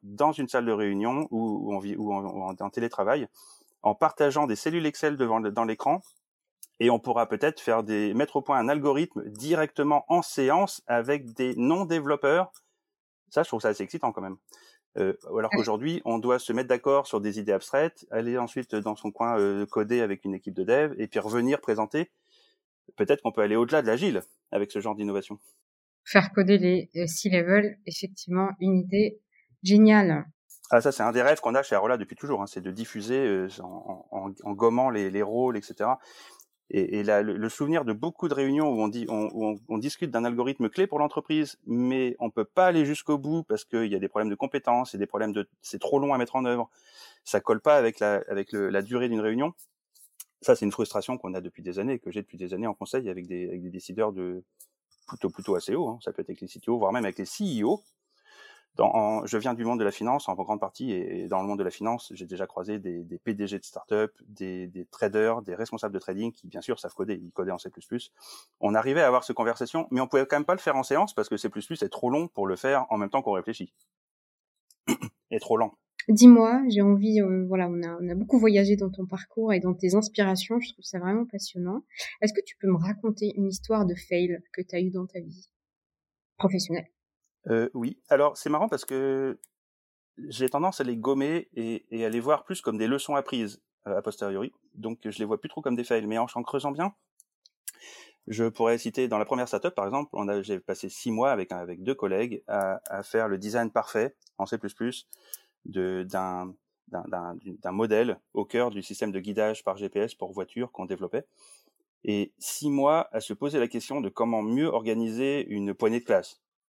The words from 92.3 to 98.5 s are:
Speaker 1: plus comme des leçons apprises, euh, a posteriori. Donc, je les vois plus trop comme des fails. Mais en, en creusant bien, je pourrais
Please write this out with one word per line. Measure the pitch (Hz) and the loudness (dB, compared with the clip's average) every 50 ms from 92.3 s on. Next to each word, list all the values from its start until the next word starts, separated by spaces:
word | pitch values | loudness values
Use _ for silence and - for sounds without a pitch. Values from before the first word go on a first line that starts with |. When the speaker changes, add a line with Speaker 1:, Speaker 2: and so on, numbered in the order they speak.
| 151 - - | 0 0 0
Speaker 1:
plus | - 190 - | -6 -10 -6
comme | - 120 107 107 | -4 -4 -2 0
des | 110 | 0
leçons | 113 135 143 - - 147 | 0 0 -2 -2 -2 -2
apprises, | 143 139 - 139 123 113 104 107 - _ _ _ _ _ | -2 -2 -2 -4 -4 -4 -6 -8 -14 _ _ _ _ _
euh, | 101 98 | -4 -4
a | 95 104 | -4 -4
posteriori. | 110 104 - 104 101 98 95 107 - - _ _ _ _ | -4 -6 -6 -6 -4 -4 -4 -6 -8 -10 _ _ _ _
Donc, | 101 107 110 117 - - | -12 -10 -10 -10 -8 -10
je | 107 104 - | -12 -6 -6
les | 110 | -4
vois | 104 110 104 | -2 -2 -4
plus | - 156 | -4 -8
trop | - 160 151 | -10 -6 -4
comme | 139 123 | -2 -2
des | 120 123 | -2 -2
fails. | - 120 113 107 | 0 0 0 0
Mais | 104 110 113 | -2 -2 -2
en, | 120 123 - | -2 -4 -4
en | 123 117 | -8 -8
creusant | - - 139 131 143 139 | -6 -6 -4 -4 -4 -4
bien, | 147 175 202 - _ _ _ _ _ - _ _ _ _ _ _ _ _ - - _ - - - - - - _ _ _ | -4 -4 -6 -6 _ _ _ _ _ -20 _ _ _ _ _ _ _ _ -18 -18 _ -20 -20 -20 -20 -20 -20 _ _ _
je | - 107 107 117 | -10 -2 0 0
pourrais | 113 | -2